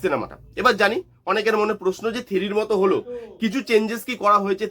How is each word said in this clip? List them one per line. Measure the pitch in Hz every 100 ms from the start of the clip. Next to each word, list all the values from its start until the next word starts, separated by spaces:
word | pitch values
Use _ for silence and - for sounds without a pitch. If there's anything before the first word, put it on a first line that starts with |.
সিনেমাটা। | 180 131 95 - - -
এবার | 233 202
জানি | 202 220 - _ -
অনেকের | 208 214 214
মনে | 208 202
প্রশ্ন | 185 185 220 226
যে | 240
থেরির | 190 202 208
মতো | 214 202
হলো, | 190 139 247 240 226 196
কিছু | 220 247 226
চেঞ্জেস | 220 220 226 -
কি | 240
করা | 202 208
হয়েছে | 196 190 208